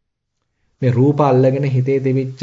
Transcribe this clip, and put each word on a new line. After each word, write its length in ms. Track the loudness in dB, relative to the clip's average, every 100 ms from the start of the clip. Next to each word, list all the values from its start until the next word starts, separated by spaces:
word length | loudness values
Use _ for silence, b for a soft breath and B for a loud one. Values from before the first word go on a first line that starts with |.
| _ _ _ _ _ _ _ _
මේ 80 | -2
රූප 280 | 2 2 2
අල්ලගෙන 460 | 2 2 2 0 -2
හිතේ 320 | -2 0 -2
තිබිච්ච 420 | 0 -2 -4 -4